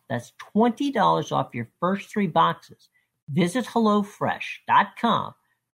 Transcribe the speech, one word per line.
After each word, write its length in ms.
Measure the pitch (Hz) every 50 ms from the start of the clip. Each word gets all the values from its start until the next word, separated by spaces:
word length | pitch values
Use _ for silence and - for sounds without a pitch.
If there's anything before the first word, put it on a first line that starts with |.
| _ -
that's 240 | 123 120 - - _ -
twenty 520 | - - - 208 233 240 226 - 285 285
dollars 420 | 277 220 180 170 165 165 147 -
off 220 | 151 139 135 - -
your 140 | 120 117 - _ -
first 300 | 170 180 196 196 - -
three 160 | - 208 202
boxes, 600 | 170 - 165 165 170 160 - - - - _ _ _ _ _ _ _ _ _ _ -
visit 380 | 135 175 170 175 - 254 220
hellofresh 920 | - - 233 226 214 208 208 202 202 - - 139 110 85 - - - - - _
dot 300 | - 117 151 196 196 - -
com 360 | - 233 190 117 95 - - _ _ _ _ _ _ _ _